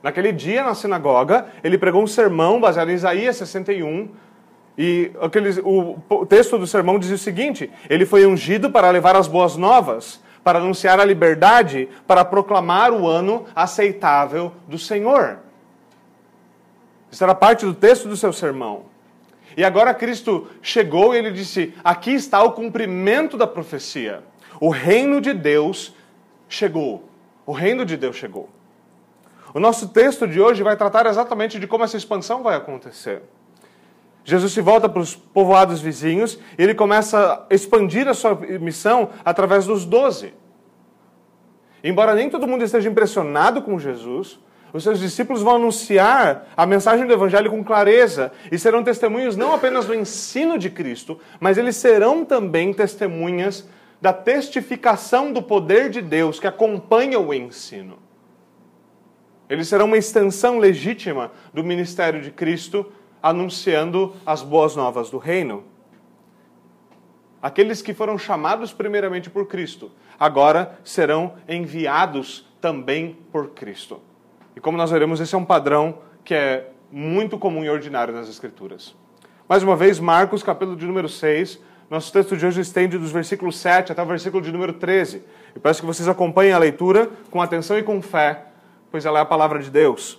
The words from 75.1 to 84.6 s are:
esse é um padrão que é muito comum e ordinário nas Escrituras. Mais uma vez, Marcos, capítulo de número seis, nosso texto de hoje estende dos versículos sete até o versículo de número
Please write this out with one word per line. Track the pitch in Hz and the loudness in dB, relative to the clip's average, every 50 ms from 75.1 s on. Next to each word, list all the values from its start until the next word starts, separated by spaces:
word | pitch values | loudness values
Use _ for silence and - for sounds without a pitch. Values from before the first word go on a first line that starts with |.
| 165 156 | 0 -4
esse | 165 165 - | -4 -2 -4
é | 190 | -4
um | 180 | 0
padrão | 170 190 160 143 143 143 151 151 160 160 - - - _ _ _ | 2 0 2 2 2 2 2 0 0 -4 -10 -18 -20 _ _ _
que | - - | -4 -2
é | 151 143 139 131 131 131 - - _ _ _ | 0 0 0 -2 -4 -6 -12 -20 _ _ _
muito | - 139 147 156 165 190 220 208 208 208 | -14 -12 -8 -4 -4 -4 -4 -4 -8 -4
comum | 202 196 160 160 156 | -4 -4 -4 -4 -4
e | 151 | -4
ordinário | 147 151 143 147 143 127 120 117 117 | -4 -4 -6 -8 -6 -6 -6 -4 -6
nas | 117 117 110 | -12 -12 -14
Escrituras. | 110 - - 113 - _ 101 95 95 90 - - _ _ _ _ _ _ _ _ _ _ _ _ | -18 -18 -18 -18 -18 _ -18 -18 -18 -18 -20 -20 _ _ _ _ _ _ _ _ _ _ _ _
Mais | 175 196 190 | 0 2 4
uma | 196 185 156 | 2 2 4
vez, | 175 196 202 156 | 4 4 4 4
Marcos, | 170 175 165 170 190 185 220 202 - | 0 2 4 4 2 2 -2 -6 -4
capítulo | - 175 - 190 190 180 | -6 -6 -6 -6 -8 -8
de | 165 165 | -10 -8
número | 175 185 190 170 156 | -8 -6 -6 -6 -8
seis, | - - - 156 151 151 185 185 - - _ _ _ _ _ _ | -10 -4 -2 0 0 0 -2 -6 -10 -20 _ _ _ _ _ _
nosso | 151 160 160 - | -10 -10 -10 -2
texto | - 196 190 196 196 | 0 0 0 0 -2
de | 165 156 | -2 -2
hoje | 180 175 180 | -2 -2 -2
estende | 180 175 180 180 180 185 175 185 | -6 -4 -2 -2 -2 0 -2 -6
dos | 160 160 151 | -8 -6 -6
versículos | 170 165 - 202 196 190 185 170 - | -6 -6 -6 -8 -6 -6 -8 -8 -6
sete | - 180 175 185 180 180 165 | 0 2 2 2 2 -2 -6
até | 170 175 | -6 -6
o | |
versículo | 160 180 165 - 190 185 190 170 | -6 -6 -6 -6 -6 -6 -6 -6
de | 165 | -6
número | 165 175 | -8 -6